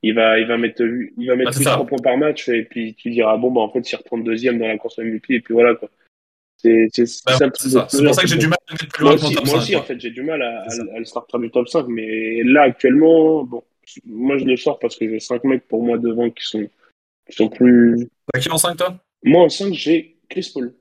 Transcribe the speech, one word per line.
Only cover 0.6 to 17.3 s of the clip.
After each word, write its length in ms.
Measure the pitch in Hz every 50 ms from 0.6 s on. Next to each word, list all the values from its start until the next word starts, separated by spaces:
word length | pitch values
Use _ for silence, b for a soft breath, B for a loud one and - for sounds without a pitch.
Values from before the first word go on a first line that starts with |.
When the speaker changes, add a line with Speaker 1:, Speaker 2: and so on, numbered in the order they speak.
| 117 113 - - 120
Speaker 1:
euh, 260 | 113 117 123 117 - _ -
il 100 | 120 127
va 80 | 127
mettre 140 | 123 131 123
Speaker 2:
Ah, 40 | 131
c'est 40 | 135
Speaker 1:
plus 80 | 139
de 40 | 147
Speaker 2:
ça. 60 | 123
Speaker 1:
trois 120 | - 139 120
points 100 | 139 127
par 200 | 120 135 123 131
match 300 | 151 151 147 - - -
et 160 | 120 117 110
puis 300 | - - 123 113 110 110
tu 160 | _ - 120
diras, 280 | 117 117 113 107 110 113
bon, 140 | 120 123
bah, 100 | 127 120
en 100 | 110 107
fait, 200 | - 127 117 -
il 40 | -
retourne 280 | - - - - 117 113
deuxième 360 | 113 113 113 120 131 120 117
dans 80 | 117 110
la 100 | 110 107
course 220 | - 117 - -
au 20 |
M 100 | 117 113
V 80 | 113 110
P 140 | _ _ 135
et 60 | 120
puis 140 | 117 - 117
voilà, 180 | 117 120 120 117
quoi. 160 | - - - _ _ _ _ _ _ _ _ _ _ _ _ _ _
C'est, 280 | _ 117 113 113 113 110
c'est, 140 | - - 120
c'est 160 | 117 - - -
Speaker 2:
Bah, 80 | - 127 127
Speaker 1:
ça 80 | 143
le 60 | 135 131
Speaker 2:
c'est 140 | - - 135
Speaker 1:
truc 20 |
Speaker 2:
ça. 120 | 131 127 -
Speaker 1:
de 40 | -
Speaker 2:
C'est 140 | - 139 143
pour 120 | 147 127
ça 60 | 131 180
que 40 | -
j'ai 100 | - 165
du 100 | 143 160
mal 100 | 170 - _ _
à 40 |
le 60 | - 156
mettre 120 | - 139 -
plus 100 | - 156
Speaker 1:
Moi 80 | 143
Speaker 2:
loin 60 | 147 151
que 40 |
mon 60 | 151 147
Speaker 1:
aussi, 80 | 131
Speaker 2:
top 100 | - 127
Speaker 1:
moi 80 | 139 147
Speaker 2:
cinq, 80 | -
Speaker 1:
aussi, 140 | - - 196
en 40 | 156
Speaker 2:
quoi. 80 | - -
Speaker 1:
fait, 120 | 135 120
j'ai 100 | 117 120
du 140 | 117 123 131
mal 180 | 156 160 147
à, 240 | 131 117 117 113 110 -
Speaker 3:
C'est 120 | - 117
Speaker 1:
à, 40 | 113
Speaker 3:
ça. 80 | 95 101
Speaker 1:
à 40 | 113
le 60 | 120
starter 320 | - - 120 - _ - 123
du 120 | 120 117
top 160 | - - 123 -
cinq, 200 | - 170 139 123
mais 560 | 117 113 110 110 110 110 113 110 113 117 117
là, 200 | 123 131 147 147
actuellement, 800 | 131 123 _ - 131 127 143 156 160 165 165 160 160 160 156 139
bon, 200 | 123 120 117 _ _ _ _ _ _ - - _
moi, 320 | 117 110 110 123 135 139 139
je 80 | 127
le 120 | 131 127 123
sors 220 | - 151 143 -
parce 160 | - 117 -
que 120 | - 113 110
j'ai 120 | 110 110
cinq 240 | - - 123 120 120
mecs 240 | 135 135 123 _ _
pour 160 | - 113 120
moi 140 | 120 120 113
devant 300 | 117 120 113 117 120 117
qui 140 | 113 - -
sont, 220 | - - 107 104 101 _ _ _ _ _ _ _ _ _ _ _
qui 60 | _